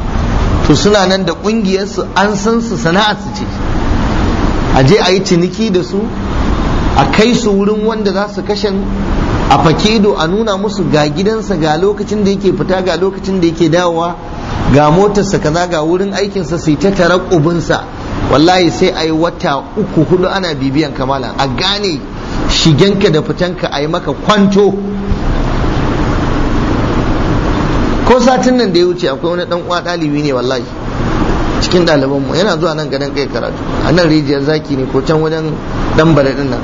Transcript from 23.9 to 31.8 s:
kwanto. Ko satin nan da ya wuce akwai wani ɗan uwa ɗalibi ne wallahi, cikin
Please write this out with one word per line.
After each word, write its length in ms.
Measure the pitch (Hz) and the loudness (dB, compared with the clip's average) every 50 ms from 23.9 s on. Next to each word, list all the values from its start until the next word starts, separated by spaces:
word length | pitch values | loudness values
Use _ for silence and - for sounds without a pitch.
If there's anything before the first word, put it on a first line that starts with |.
| - 175 - 156 | -4 -4 -4 -4
kwanto. 600 | 135 - - - 214 202 202 196 196 196 208 190 196 196 - 196 196 196 - 196 - - - - - - - - - - - - - - - - - - - - - - - - - - - - - - - - - - - - - - - - - - - - - - - - - - - - - - - - - - - | -6 -2 0 0 2 4 4 4 4 4 4 4 2 0 -4 -6 -6 -6 -4 -2 -2 0 0 0 0 0 0 0 -2 0 0 0 0 0 0 0 0 0 0 0 0 0 0 0 0 0 0 0 0 0 0 0 0 0 0 0 0 0 0 0 0 0 0 0 0 0 0 0 0 0 -2 0 0 0 0 0 0 0 2
Ko 140 | - 233 254 | 2 2 4
satin 360 | 233 262 254 254 254 254 254 | 4 2 2 2 2 2 2
nan 140 | 247 233 202 170 | 2 0 2 2
da 60 | 175 | 2
ya 60 | 175 | 2
wuce 220 | 180 175 175 180 135 | 2 0 0 -2 -2
akwai 220 | 135 131 175 170 | -2 -2 -2 -2
wani 120 | 175 175 175 | -2 -4 -4
ɗan 160 | - 170 175 170 | -4 -4 -4 -4
uwa 140 | 170 175 175 | -4 -4 -4
ɗalibi 400 | 165 170 175 175 160 151 143 147 147 | -4 -4 -4 -4 -2 -2 -2 -2 0
ne 100 | 147 131 | 0 0
wallahi, 300 | 123 123 127 135 127 117 113 - - - - - - 113 117 - - - - - - - - - - | 0 -2 -2 -2 -4 -4 -8 -10 -10 -8 -6 -6 -4 -2 -2 -2 0 0 0 0 0 0 0 0 -2
cikin 220 | - - - 180 | 0 2 2 2